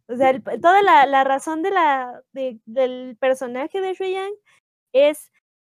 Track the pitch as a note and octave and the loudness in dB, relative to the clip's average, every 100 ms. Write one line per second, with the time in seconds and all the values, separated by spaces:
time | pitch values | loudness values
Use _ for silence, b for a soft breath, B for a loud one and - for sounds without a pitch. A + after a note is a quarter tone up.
0 | - A#3+ C4+ C4 F#3 A3+ E4 G4 G4+ D#4 | -10 0 2 0 -4 -2 4 4 6 6
1 | C4+ C#4 C4+ C4+ D#4+ D#4+ F#4 G4 D#4+ C4+ | 6 4 2 0 -4 -4 -2 0 2 0
2 | B3 B3 _ C4+ C4 A3+ - A3+ B3+ B3+ | -4 -14 _ -8 -8 -8 -8 -2 -2 -4
3 | B3+ A#3+ C4 C4 B3+ B3 D4+ G4 F#4+ F#4 | -12 -4 -2 0 -4 -8 -6 -4 -4 -4
4 | F#4+ F#4+ G4 G#4 _ _ _ _ _ B3+ | -6 -6 -8 -12 _ _ _ _ _ 2
5 | D4 D4+ - _ _ _ | 2 0 -10 _ _ _